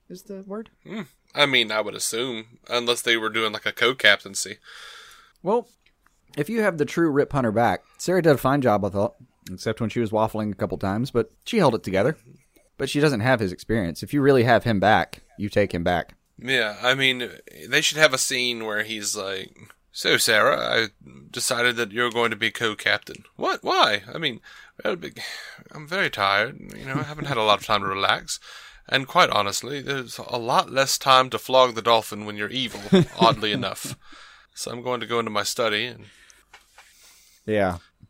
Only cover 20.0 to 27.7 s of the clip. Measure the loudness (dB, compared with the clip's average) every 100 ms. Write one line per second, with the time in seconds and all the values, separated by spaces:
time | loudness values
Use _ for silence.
20 | 0 2 4 4 4 2 0 -2 -2 _
21 | -20 -20 -14 -6 -4 0 0 0 -4 -2
22 | -2 0 0 0 -4 -2 -4 -2 -2 -2
23 | -4 -18 -18 -6 -4 -2 -2 2 2 0
24 | -6 -6 -6 -8 -18 -20 -20 -8 -6 -4
25 | -8 -14 -14 -14 -16 -20 -20 -18 -8 -2
26 | -2 0 2 2 0 -6 -18 -16 -8 -6
27 | -6 -8 -6 0 2 2 2